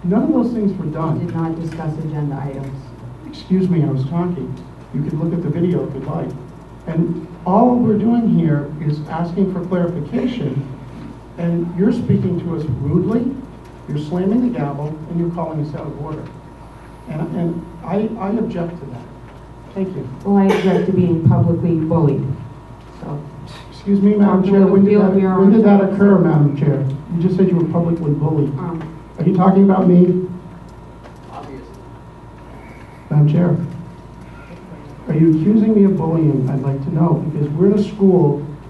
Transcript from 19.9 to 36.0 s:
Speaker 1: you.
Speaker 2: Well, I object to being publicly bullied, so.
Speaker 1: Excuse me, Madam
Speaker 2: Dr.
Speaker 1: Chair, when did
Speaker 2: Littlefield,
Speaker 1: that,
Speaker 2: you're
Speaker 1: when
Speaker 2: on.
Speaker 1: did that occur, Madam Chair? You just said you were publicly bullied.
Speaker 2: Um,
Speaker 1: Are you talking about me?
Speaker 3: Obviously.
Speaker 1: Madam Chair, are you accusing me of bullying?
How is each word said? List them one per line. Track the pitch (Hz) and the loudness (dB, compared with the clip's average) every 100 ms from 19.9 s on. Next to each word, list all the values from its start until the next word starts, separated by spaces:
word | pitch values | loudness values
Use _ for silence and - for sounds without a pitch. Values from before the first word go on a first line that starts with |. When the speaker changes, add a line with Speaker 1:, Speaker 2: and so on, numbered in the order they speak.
| 147 | -6
Speaker 1:
you. | 123 - 196 | -10 -8 0
Speaker 2:
Well, | 202 | 2
I | 190 | 4
object | - 190 180 - | 2 2 2 2
to | |
being | 185 175 160 - | 2 2 2 4
publicly | - 170 165 170 165 | 4 2 2 0 0
bullied, | 156 170 147 131 - - - - - - - - | 0 2 2 0 -4 -8 -10 -18 -20 -20 -20 -16
so. | - 147 151 - - - - | -12 -12 -12 -18 -18 -18 -18
Speaker 1:
Excuse | - 196 202 | -12 0 4
me, | 196 208 | 4 4
Madam | 196 190 | 4 4
Speaker 2:
Dr. | 185 | 4
Speaker 1:
Chair, | 196 190 | 6 6
when | 196 | 6
did | 196 | 6
Speaker 2:
Littlefield, | 208 190 196 | 6 4 4
Speaker 1:
that, | |
Speaker 2:
you're | 190 185 | 2 4
Speaker 1:
when | 196 | 6
Speaker 2:
on. | |
Speaker 1:
did | 226 208 | 8 8
that | 202 | 6
occur, | 190 - 202 185 | 4 4 6 6
Madam | 165 151 143 135 | 4 4 2 2
Chair? | 143 139 - - - 170 | 0 0 -2 -6 -6 -2
You | |
just | 180 185 | 0 2
said | 185 | 2
you | 170 | 2
were | 160 | 0
publicly | 170 165 165 151 | 0 0 -2 -2
bullied. | 139 147 156 135 - | 0 0 0 -2 -4
Speaker 2:
Um, | 180 165 156 - - - | -8 -8 -12 -16 -18 -2
Speaker 1:
Are | |
you | 170 180 | 0 4
talking | 190 196 | 4 6
about | 196 190 180 | 6 6 6
me? | 175 180 180 - - - - - - - - - - - | 6 6 4 -2 -10 -16 -20 -20 -20 -20 -20 -20 -20 -18
Speaker 3:
Obviously. | - 147 131 - - - - - - - - - - - - - - - | -16 -16 -16 -18 -20 -20 -20 -20 -20 -20 -20 -20 -18 -18 -20 -20 -20 -2
Speaker 1:
Madam | 151 147 | 4 4
Chair, | 175 175 - - - - - - - - - - - - - - - - | 4 2 0 -4 -10 -16 -18 -20 -20 -20 -20 -20 -20 -20 -20 -18 -18 -4
are | 165 | 4
you | 165 156 | 4 6
accusing | 190 220 208 208 | 4 4 4 6
me | 196 | 6
of | |
bullying? | 151 | 4